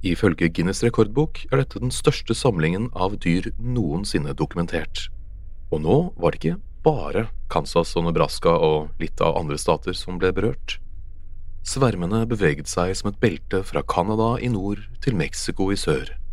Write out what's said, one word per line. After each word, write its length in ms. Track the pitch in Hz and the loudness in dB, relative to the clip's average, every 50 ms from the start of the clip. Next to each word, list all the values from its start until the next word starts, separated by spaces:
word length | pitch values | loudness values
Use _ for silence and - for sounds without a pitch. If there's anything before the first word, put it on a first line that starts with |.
| - | 0
Ifølge 460 | 95 85 - - 101 82 - 87 85 82 | 0 0 4 4 2 4 4 2 0 2
Guinness 300 | - 82 90 95 - - | 2 0 0 0 2 0
rekordbok 560 | 120 - - 113 104 110 135 151 160 - - - - | 0 4 4 2 4 4 0 0 0 -2 -6 -4 0
er 140 | - 135 139 | 2 2 2
dette 180 | - - - | 0 -4 -4
den 100 | 120 127 | -4 -4
største 440 | 123 - - - 139 - - - 113 | -4 2 2 2 2 2 -2 -2 -2
samlingen 540 | - - 139 104 87 78 80 87 95 113 123 - | 2 2 2 2 4 2 2 2 0 -2 -4 -2
av 240 | - 90 95 104 110 - | -2 0 0 -2 0 0
dyr 240 | 90 85 92 - - - | 2 2 2 2 -2 -4
noensinne 760 | - 107 123 123 120 107 76 71 85 101 101 - 90 71 73 69 | -4 -2 -2 0 0 0 0 0 -2 -2 0 -2 -2 -2 -2 -2
dokumentert. 680 | - 80 78 - 85 87 85 - 82 76 - - - - - - - - - - - - - - - - - - | -2 -2 -2 -2 -4 -2 -2 -2 -4 -4 -4 -6 -6 -6 -6 -8 -8 -10 -12 -12 -12 -12 -12 -12 -10 -6 -4 -2
Og 80 | 78 | 0
nå 160 | 76 80 - 143 175 180 - - | 4 4 4 4 4 2 -2 0
var 140 | 170 165 - | 0 0 0
det 60 | - - | 2 0
ikke 180 | 80 87 - - - - - - | 0 0 -2 -6 -10 -12 2 2
bare 380 | 160 156 123 82 71 - - 113 110 - - - - | 2 2 2 -2 -2 -2 -2 -2 -2 -4 -6 -4 0
Kansas 460 | - 85 73 - - 85 85 - - | 0 0 0 2 2 0 0 2 0
og 80 | 90 82 | 0 0
Nebraska 460 | 85 82 82 78 71 - - - 87 85 | 2 4 2 2 2 0 0 2 2 4
og 380 | 80 80 78 78 76 76 76 - - | 4 4 4 4 2 0 -4 -4 -4
litt 220 | - 76 - - 85 | -4 -4 0 2 2
av 140 | 85 76 87 | 2 4 2
andre 160 | 87 76 71 73 | 0 -2 -4 -2
stater 380 | - - 85 78 - - 90 | 2 2 2 2 2 -4 -6
som 240 | - - - 92 87 | -4 -6 -6 -4 0
ble 100 | 90 92 90 | 0 2 2
berørt. 400 | 92 95 113 135 - - - - - - - - - - - - - - - - - - - - - - | 2 0 0 0 -2 -6 -6 -6 -8 -8 -8 -10 -10 -10 -10 -12 -12 -10 -10 -10 -8 -8 -8 -6 -6 -6
Svermene 640 | - - 131 135 123 104 90 87 85 104 113 113 113 | -4 0 2 4 4 4 2 0 0 2 0 0 0
beveget 400 | 120 - 98 82 73 78 73 - | 0 2 4 2 2 2 -2 -4
seg 240 | - - 87 110 117 | 0 0 0 2 0
som 160 | - - 104 | -2 -2 -4
et 100 | 98 - - | -2 2 2
belte 400 | 113 82 73 - - - 95 - | 2 2 0 -6 -2 -2 -2 -2
fra 160 | - - 76 71 - | 0 -2 -2 -2 0
Canada 460 | - 90 87 98 107 110 110 113 120 | 2 2 2 2 2 2 2 2 2
i 160 | 127 - 123 120 | 0 0 0 0
nord 320 | 98 92 101 104 101 - - - - | 0 0 -2 -4 -4 -6 -10 -10 -4
til 160 | - - 120 | -2 0 0
Mexico 540 | 92 76 - - - - - 85 - 98 95 98 | 0 0 -2 -2 -6 -6 -4 -2 0 2 2 2
i 80 | 95 | 0
sør 320 | - - 76 65 - - - - - - | 2 2 0 0 0 -4 -8 -6 -6 -6